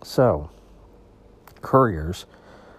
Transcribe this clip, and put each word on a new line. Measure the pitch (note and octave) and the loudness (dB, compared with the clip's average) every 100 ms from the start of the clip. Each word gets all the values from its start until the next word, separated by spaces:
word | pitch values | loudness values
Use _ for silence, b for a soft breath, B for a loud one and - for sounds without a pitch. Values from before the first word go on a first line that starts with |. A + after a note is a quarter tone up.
So, | - - B2+ D2+ D2+ b b b b b - - - - - - | -6 2 2 2 -4 b b b b b -20 -20 -20 -20 -20 -18
couriers | - C3 B2+ E2 D#2 F2+ - B B B B | 0 2 4 0 -6 -8 -12 B B B B